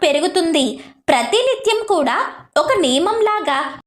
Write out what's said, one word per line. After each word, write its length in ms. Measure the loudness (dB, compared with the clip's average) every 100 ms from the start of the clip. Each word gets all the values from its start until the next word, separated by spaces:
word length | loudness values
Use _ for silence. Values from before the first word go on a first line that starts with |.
పెరుగుతుంది. 840 | 0 2 0 0 0 2 0 -4 -14 -12 0
ప్రతినిత్యం 800 | 0 2 0 2 0 0 -2 0
కూడా 460 | 0 2 0 -4 -8 -4 -2
ఒక 160 | 0
నియమంలాగా 1080 | 2 2 2 0 0 0 0 -2 -4 -4 -10